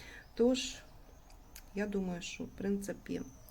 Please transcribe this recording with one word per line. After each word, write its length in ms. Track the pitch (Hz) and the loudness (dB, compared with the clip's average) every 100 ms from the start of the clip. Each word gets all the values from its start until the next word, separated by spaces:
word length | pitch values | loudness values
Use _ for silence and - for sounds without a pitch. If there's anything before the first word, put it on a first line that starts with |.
| - - - | -12 -14 -4
Тож, 420 | - 240 262 - - - - - - - - - - - | 6 8 8 2 -6 -12 -18 -18 -20 -18 -20 -18 -18 -6
я 120 | 196 208 | -2 2
думаю, 360 | 196 185 175 | 2 2 -2
що, 220 | - - | -4 -6
в 40 | 247 | -6
принципі, 720 | - 196 202 196 - - 170 - - - | -2 2 2 0 -4 -4 -4 -4 -10 -16